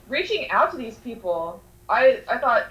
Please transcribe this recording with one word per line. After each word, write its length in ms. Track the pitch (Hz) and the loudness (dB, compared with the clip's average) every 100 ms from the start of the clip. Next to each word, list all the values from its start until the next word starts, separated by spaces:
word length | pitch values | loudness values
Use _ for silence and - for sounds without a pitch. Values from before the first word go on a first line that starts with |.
| - | -6
reaching 420 | 285 359 427 - | -4 -2 -4 -2
out 200 | 196 330 | 0 0
to 60 | 339 | -2
these 180 | 226 - | -12 -12
people, 640 | 247 226 180 170 165 - - - - | -14 -8 -6 -4 -6 -10 -18 -12 -2
I, 320 | - 175 - - | 4 6 4 0
I 80 | 247 | -2
thought, 300 | 262 226 - | 2 2 0